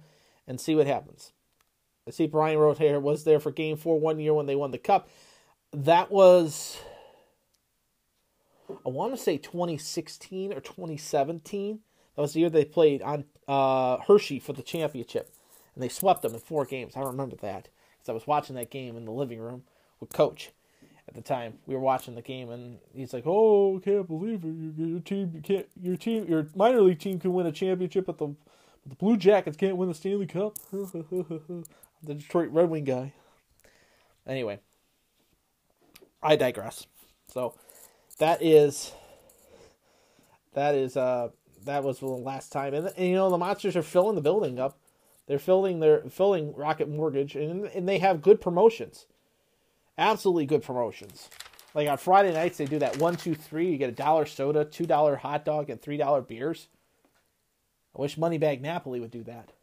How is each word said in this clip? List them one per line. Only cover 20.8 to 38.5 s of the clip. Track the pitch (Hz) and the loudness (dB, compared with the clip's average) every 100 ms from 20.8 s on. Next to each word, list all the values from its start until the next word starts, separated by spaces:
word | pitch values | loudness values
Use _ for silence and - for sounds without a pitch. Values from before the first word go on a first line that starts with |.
| _ _ - | _ _ -20
at | |
the | - | -16
time. | - 131 117 107 - | -6 -6 -6 -14 -10
We | |
were | 131 | -4
watching | 131 131 - 120 | 0 -2 -4 -16
the | |
game, | 117 131 123 | -14 -12 -12
and | 120 120 120 _ | -14 -16 -20 _
he's | 131 135 | -16 -10
like, | 123 135 | -8 -2
"Oh, | 196 220 208 196 190 | 2 4 6 4 0
I | |
can't | 202 202 180 | 0 -2 -2
believe | 160 208 220 | -6 -6 -6
it. | 165 | -8
Your, | 160 160 156 165 | -8 -10 -6 -4
your | 175 | -6
team, | 170 196 185 | -6 -6 -6
you | 160 | -6
can't, | 151 196 - - | -4 -4 -4 -12
your | 180 180 | -6 -4
team, | 233 226 175 | -2 -4 0
your | 160 151 175 | -2 -2 2
minor | 220 254 | 4 6
league | 190 170 | 6 4
team | 196 185 | -4 -4
can | 190 | -2
win | 180 170 | 0 -2
a | |
championship, | 156 190 185 180 196 185 | -2 -2 -2 -2 -2 -4
but | 156 | -4
the, | 151 | -6
but | 143 _ _ _ _ - | -8 _ _ _ _ -20
the | 131 | -4
Blue | 190 226 | 2 4
Jackets | 175 208 175 151 | 6 6 4 -2
can't | 190 185 | -2 0
win | 185 | -2
the | |
Stanley | 156 190 202 185 | -4 -4 -4 -4
Cup." | 175 208 208 - | -4 -4 -6 -12
<laughs> | 196 196 180 156 180 160 165 156 175 160 _ _ _ | -10 -8 -10 -8 -6 -6 -8 -10 -14 -14 _ _ _
The | 147 | -12
Detroit | 147 147 175 147 | -12 -2 0 2
Red | 151 170 | 4 2
Wing | 160 | 2
guy. | 135 127 135 - _ _ _ _ _ _ _ _ _ _ - | -2 -4 -4 -14 _ _ _ _ _ _ _ _ _ _ -10
Anyway, | 131 113 101 _ _ _ _ _ _ _ _ _ _ _ _ _ - _ _ | -6 -6 -8 _ _ _ _ _ _ _ _ _ _ _ _ _ -20 _ _
I | 156 | 2
digress. | 151 131 110 95 - - _ _ _ _ | 4 2 -2 -10 -14 -20 _ _ _ _
So | 123 123 - _ - - _ _ - | -6 -6 -8 _ -20 -20 _ _ -2
that | 156 175 | 0 2
is, | 165 | 6